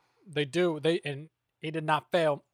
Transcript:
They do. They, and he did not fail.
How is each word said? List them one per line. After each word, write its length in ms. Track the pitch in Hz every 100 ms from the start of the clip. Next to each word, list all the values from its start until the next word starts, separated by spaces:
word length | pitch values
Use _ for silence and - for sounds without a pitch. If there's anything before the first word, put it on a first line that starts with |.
| _ _ 202
They 160 | 151
do. 340 | 143 165 180 151
They, 200 | 156 170
and 240 | 147 139 156 _ _ _
he 100 | 156
did 120 | 160
not 260 | 156 151 -
fail. 320 | 175 160 139 -